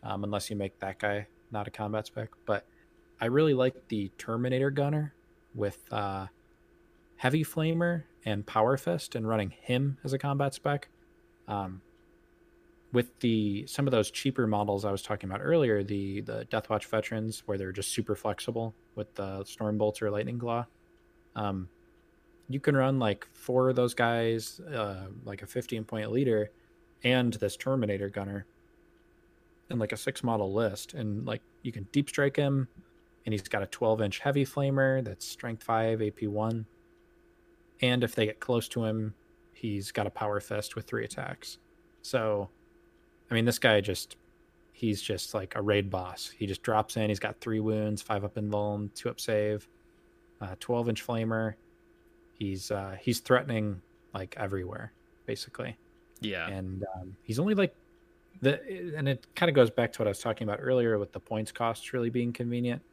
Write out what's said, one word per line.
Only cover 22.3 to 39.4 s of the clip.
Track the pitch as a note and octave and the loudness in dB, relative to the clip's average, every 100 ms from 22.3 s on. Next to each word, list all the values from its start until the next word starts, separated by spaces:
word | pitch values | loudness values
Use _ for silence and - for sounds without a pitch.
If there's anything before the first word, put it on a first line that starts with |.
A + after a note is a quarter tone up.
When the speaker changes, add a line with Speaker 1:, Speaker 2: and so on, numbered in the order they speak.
| _ - | _ -8
Speaker 1:
you | C3+ | -2
can | - C#3 | 2 4
run, | C3 C3+ | 4 4
like, | A2+ G2 - | 2 0 -4
four | - - B2+ B2+ | -14 0 4 4
of | B2 | 6
those | B2 | 2
guys, | A#2+ A#2 A#2 A#2 A2+ G#2+ - | 4 4 4 2 0 -4 -14
uh, | F3 C3+ G#2 F#2+ F#2+ G#2+ | -8 -4 -2 -4 -10 -12
like, | A#2+ G2 | -12 -10
a | G2+ | -6
fifteen | - - A#2 | -6 -4 -6
point | A2 A2+ G#2+ | -4 -4 0
leader | A#2 C3+ A2 G#2 - _ _ _ _ | 2 4 4 2 -6 _ _ _ _
and | A#2+ B2+ A#2+ | 4 4 4
this | G#2 G2+ - | 0 -2 -2
Terminator | - C3+ G#2+ G2 G2+ | -2 0 0 0 -2
gunner | G2+ G2 G2+ G2+ _ _ _ _ _ _ _ _ _ _ _ _ | -4 -6 -6 -10 _ _ _ _ _ _ _ _ _ _ _ _
in, | B2 | -2
like, | G#2+ | -2
a | A2 | -2
six | - - | -4 -2
model | B2 A2+ G2 | 0 2 2
list, | G2+ A2+ F#2+ - | 2 0 -2 -10
and, | D#3 A2 G#2 B2+ | -6 -4 -4 -4
like, | A2+ _ _ | -6 _ _
you | B2+ | -10
can | A2+ G2 | -8 -2
deep | C#3+ C#3+ | 0 0
strike | - C#3 C#3 | 2 2 4
him, | C#3+ C#3 C3 - - _ _ _ | 2 2 0 -8 -20 _ _ _
and | - | -4
he's | G#2+ | -2
got | - G#2+ | -2 -4
a | G2 | -4
twelve | - A#2 A2 | 0 2 4
inch | G#2 G2 | 2 0
heavy | C#3+ C#3 C3+ | 0 2 2
flamer | - C#3 C3+ C3+ C3 | 0 0 4 4 4
that's | A#2 F#2+ - | -2 -8 -12
strength | - B2 A2+ | -10 -8 -8
five, | - A2+ A2+ A2 | 0 2 4 2
A | G#2+ | 0
P | - A2 | -2 -4
one, | G#2 A2 A2+ A2 _ _ _ _ _ _ _ _ _ _ _ | -2 -2 -2 -6 _ _ _ _ _ _ _ _ _ _ _
and | B2+ B2 | 2 4
if | A#2+ | 2
they | - G#2+ | 2 2
get | - | 0
close | - A#2+ - | 0 2 2
to | - | -2
him, | A2+ A2 G#2+ - _ _ | 0 0 -4 -6 _ _